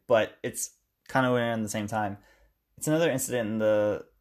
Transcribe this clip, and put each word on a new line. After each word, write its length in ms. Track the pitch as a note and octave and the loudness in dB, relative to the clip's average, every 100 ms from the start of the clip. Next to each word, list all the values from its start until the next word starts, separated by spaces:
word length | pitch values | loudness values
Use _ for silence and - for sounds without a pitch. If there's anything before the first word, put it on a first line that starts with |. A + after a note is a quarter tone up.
| - | 2
but 320 | A2+ G#2 - | 2 2 -4
it's 280 | B2+ - - - _ _ - | -8 -8 -10 -12 _ _ -4
kind 180 | C3+ B2+ | 0 2
of 60 | |
around 300 | B2 A#2 A2+ | 2 0 -2
the 60 | G#2+ | -4
same 180 | A2+ G#2 | -6 -4
time. 300 | A2 G#2 G2+ _ _ _ _ _ - | -4 -4 -6 _ _ _ _ _ -10
It's 80 | - | -2
another 240 | D#3 E3 | 0 2
incident 380 | C3 - A#2+ G#2+ | 0 -2 -2 -2
in 100 | A2 | 0
the, 480 | G#2+ G#2+ G#2 G2 - _ | 2 4 2 -2 -6 _